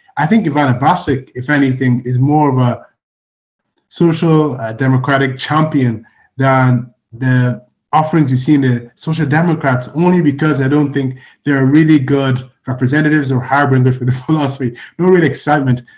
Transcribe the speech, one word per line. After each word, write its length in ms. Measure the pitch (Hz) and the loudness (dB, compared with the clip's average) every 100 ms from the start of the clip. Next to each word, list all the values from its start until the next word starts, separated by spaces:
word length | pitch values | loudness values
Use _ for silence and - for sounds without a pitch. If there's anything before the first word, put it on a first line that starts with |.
| _ - | _ -4
I 120 | 160 | 0
think 180 | 220 165 | 0 0
Ivana 340 | 147 143 110 | 0 0 0
Basic, 520 | 147 - - 135 - 127 | 0 0 -2 -4 -6 -12
if 140 | 127 | -2
anything, 520 | 147 135 131 131 120 123 | 0 0 0 0 0 -2
is 140 | 123 | -2
more 320 | 139 151 147 | 2 2 2
of 60 | 127 | 2
a 260 | 123 113 - _ _ _ _ _ _ _ _ _ _ | 0 -2 -10 _ _ _ _ _ _ _ _ _ _
social, 720 | - 170 160 170 156 151 123 | 0 0 2 2 2 0 -4
uh, 120 | 113 | -8
democratic 640 | 113 135 131 127 139 135 127 | -4 0 0 0 0 0 -4
champion 680 | - 151 160 151 123 107 - _ _ - | -4 -2 0 0 0 -2 -10 _ _ -2
than 560 | 135 131 127 123 123 _ _ | 0 2 2 0 -2 _ _
the 520 | 113 131 127 123 113 - _ - | -6 0 0 0 -4 -12 _ -4
offerings 400 | 151 156 165 135 | -2 0 0 2
we 60 | 127 | 0
see 180 | 127 147 | 2 2
in 60 | |
the 300 | 131 120 - - | 2 -2 -6 -14
Social 300 | - 160 143 | -8 -4 -2
Democrats, 640 | 151 175 151 139 127 - 151 | 0 0 -2 -2 -2 -4 -2
only 260 | 180 180 | 2 2
because 380 | 156 135 156 135 | 2 0 -2 0
I 60 | 135 | 0
don't 240 | 147 143 | 0 0
think 280 | 139 131 127 - _ | -2 -4 -8 -16 _
they're 220 | - 139 131 | -2 0 2
really 340 | 151 156 156 | 4 4 2
good 500 | 127 139 135 127 - _ - | 2 0 0 -2 -6 _ -10
representatives 640 | 127 127 151 151 156 131 | -4 0 0 2 0 0
or 80 | 127 | -4
harbinger 520 | - 143 139 131 127 | -2 0 2 2 2
for 140 | 123 127 | 0 -2
the 60 | |
<laughs> 140 | 127 - | -2 -2
philosophy. 520 | 156 139 135 127 - - - | -2 -2 -4 -8 -8 -16 -2
No 100 | 180 | 2
real 140 | 185 | 4
excitement, 600 | 156 127 - 147 135 123 - | 2 -2 -2 0 2 -2 -4